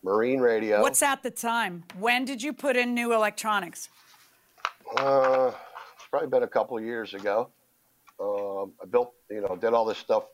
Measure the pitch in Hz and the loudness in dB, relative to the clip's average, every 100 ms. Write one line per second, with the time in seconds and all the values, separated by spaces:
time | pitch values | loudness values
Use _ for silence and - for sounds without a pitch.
0 | 92 104 120 135 123 113 107 104 262 269 | 0 0 2 2 4 2 2 4 4 4
1 | 285 269 247 - 233 233 214 175 165 180 | 0 0 -6 -6 -4 -2 -2 -6 -14 -4
2 | 214 240 254 269 269 - 285 247 240 240 | 0 0 0 -6 -6 -4 0 0 0 0
3 | 240 226 214 208 220 208 175 165 - _ | 0 2 2 -2 -2 -2 -2 -10 -16 _
4 | _ - _ _ _ _ - - - - | _ -20 _ _ _ _ -10 -10 -6 -2
5 | 139 139 131 131 127 - - - - - | 4 4 6 4 2 0 -14 -18 -20 -20
6 | - 139 151 127 120 127 107 120 110 117 | -6 -4 2 2 2 0 0 -4 -6 -6
7 | 104 98 104 104 - _ _ _ _ _ | -8 -6 -2 0 -2 _ _ _ _ _
8 | _ _ 101 101 101 98 98 - 92 120 | _ _ -4 -2 -4 -6 -8 -12 0 0
9 | 123 - _ 107 101 90 113 117 110 101 | 0 -6 _ -6 -4 -2 2 2 2 -2
10 | - 110 - | 0 0 0